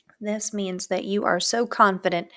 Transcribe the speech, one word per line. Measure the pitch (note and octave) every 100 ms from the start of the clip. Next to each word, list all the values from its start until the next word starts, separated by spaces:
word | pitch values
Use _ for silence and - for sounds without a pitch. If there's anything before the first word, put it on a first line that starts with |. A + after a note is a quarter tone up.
| _ _
This | G#3 G#3+ G#3+
means | G#3 F#3+ F#3 -
that | F#3 -
you | G3+
are | - F3+
so | - A#3 A#3+
confident, | - G#3 F#3+ F#3+ E3+ F3